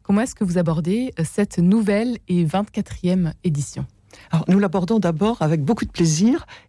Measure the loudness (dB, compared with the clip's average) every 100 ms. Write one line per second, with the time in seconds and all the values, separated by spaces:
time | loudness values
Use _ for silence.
0 | -2 0 0 -4 -2 0 0 0 -2 -2
1 | -2 -4 -4 -2 -2 2 2 4 2 0
2 | 0 -4 -2 0 0 0 -2 -6 -8 -4
3 | 0 0 -2 -2 -4 -4 -6 -8 -12 _
4 | _ -20 -2 -2 2 2 2 0 0 0
5 | 0 0 0 0 0 0 0 -2 -2 0
6 | 0 2 2 0 -4 -20